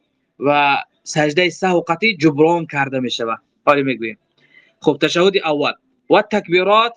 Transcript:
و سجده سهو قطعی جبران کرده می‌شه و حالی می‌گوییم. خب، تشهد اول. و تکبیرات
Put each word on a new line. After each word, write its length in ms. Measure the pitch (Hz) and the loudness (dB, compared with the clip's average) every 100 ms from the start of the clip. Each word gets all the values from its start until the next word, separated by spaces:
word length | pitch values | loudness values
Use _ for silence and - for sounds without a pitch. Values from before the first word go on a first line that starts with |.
| _ _ _ - | _ _ _ -4
و 380 | 139 147 143 135 - _ | 0 2 2 0 -4 _
سجده 460 | - 156 151 156 175 | -8 -2 -2 0 -2
سهو 320 | - 185 175 | -2 -2 0
قطعی 360 | 170 165 226 165 | -2 -2 -2 0
جبران 480 | 156 143 160 170 | 0 2 2 0
کرده 340 | 147 143 135 131 | -4 -6 -4 -4
می‌شه 260 | 123 - | -6 -6
و 100 | 113 113 _ _ | -6 -8 _ _
حالی 180 | 147 143 | 2 2
می‌گوییم. 340 | 135 113 113 110 _ _ _ _ _ _ | 0 -4 -8 -10 _ _ _ _ _ _
خب، 160 | 156 143 | -2 0
تشهد 360 | 151 170 190 190 | 0 2 2 0
اول. 340 | 160 147 127 - _ _ - | -2 -2 -2 -4 _ _ 0
و 120 | 185 | 2
تکبیرات 720 | 202 208 - 180 190 220 233 | 2 -4 0 0 2 2 2